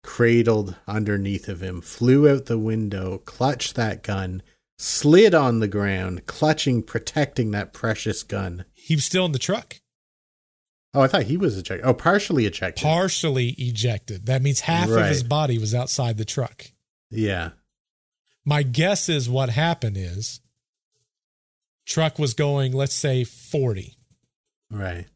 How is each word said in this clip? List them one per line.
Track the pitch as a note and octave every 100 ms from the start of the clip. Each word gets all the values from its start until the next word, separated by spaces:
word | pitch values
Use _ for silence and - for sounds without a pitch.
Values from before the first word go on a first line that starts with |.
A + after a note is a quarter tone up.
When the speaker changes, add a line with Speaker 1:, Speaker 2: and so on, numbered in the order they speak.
Speaker 1:
cradled | - - A#2 A#2+ A#2 A2 G2 F2 -
underneath | G#2+ G#2 G2+ G2 G2 -
of | F2+
him, | F#2 F2+
flew | - - B2 C3+ D3
out | C#3 C3
the | A#2
window, | A2 A2 G#2+ G2 F#2+ F#2+
clutched | - - C3 B2+ -
that | - A2 F#2+
gun, | - G2 F#2 F#2 - _ _ -
slid | - - D3 E3+ G#3+
on | E3 C3 A#2
the | G#2
ground, | G2+ G2+ F#2+ F#2 F2+ -
clutching, | - D#3 D#3 C#3+ A#2+
protecting | - A#2+ - - C#3 - A2
that | G#2 -
precious | - A#2 A2 A2+ G#2
gun. | - G2 F#2+ F2 -
Speaker 2:
He | _ -
was | D#3
still | - F#3 F3+
in |
the | C3+
truck. | - G#3 - - _ _ _ _ _ _ _ _ _ _ _
Speaker 1:
Oh, | C#3
I | C3
thought | F#3
he | A2 E3+
was | F#3 F#2+
ejected. | E2+ F2+ A#2
Oh, |
partially | - E3 G3+ - D#3 G#2
ejected. | - F#2+ -
Speaker 2:
Partially | D3 E3 F#3 - D#3+ C3 A#2+
ejected. | - B2 A2 A#2+ G#2 - G2 G#2+
That | C3
means | C#3 C3+
half | - E3 A2
of | A2+ G#2+
his | C#3
Speaker 1:
Right. | A#2+
Speaker 2:
body | D3 D3 A#2
was | G#2+
outside | A#2+ C3 - B2 A2
the |
truck. | A2 - A#2 - - _ _ _ _
Speaker 1:
Yeah. | G#2+ G#2+ F#2 D#2 - _ _ _ _ _ _ _ _
Speaker 2:
My | - D3
guess | C3+ A#2+ F3 G3 -
is | D3+ A#2+
what | B2+ C3
happened | A2+ E3 - A#2 G2+
is | F2+ F2+ A2 - _ _ _ _ _ _ _ _ _ _ _ _ _ _ -
truck | - D#3+ -
was | C#3+
going, | A#2 D3 C#3+ C3+
let's | C3 C#3
say, | - D3 B2+
forty. | A#2+ - - D3+ B2+ F#2+ D#2+ _ _ _ _ _ _ _ _
Speaker 1:
Right. | G#2 F#2+ F2 F2